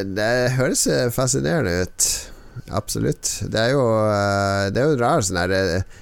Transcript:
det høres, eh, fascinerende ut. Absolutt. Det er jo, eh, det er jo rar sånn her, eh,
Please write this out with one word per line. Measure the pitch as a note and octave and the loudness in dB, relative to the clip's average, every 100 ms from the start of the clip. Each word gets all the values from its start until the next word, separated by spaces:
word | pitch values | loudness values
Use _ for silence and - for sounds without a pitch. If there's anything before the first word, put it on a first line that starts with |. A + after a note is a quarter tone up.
| G2 F#2+ | -2 0
det | A2+ B2 B2 | 2 2 2
høres, | B2+ C3 C4+ C4+ | 2 0 0 0
eh, | C#3+ B2 | 2 0
fascinerende | B2+ C3 C3+ C#3+ E3 G2+ F2 | 0 0 0 0 0 0 0
ut. | F#2 - - - - - - A#2+ - | -2 -2 -2 -2 -8 -16 -16 -16 -8
Absolutt. | G2+ - A2 A#2+ D#3+ - - F#2 | -6 -4 -2 -2 -2 -4 -6 -4
Det | G#2 | 0
er | A#2 | 2
jo, | C#3 A#2+ A2 G#2+ | 2 2 2 2
eh, | G#2 G2+ G2+ G2 G2 G2 | 2 2 2 2 0 0
det | G#2 | 0
er | D3 | 2
jo | C3+ | 2
rar | A#2+ D#3+ F#2 | 2 2 0
sånn | F2+ | -2
her, | F2+ | 0
eh, | F#2+ F#2+ F2 - - | 2 2 0 -4 -10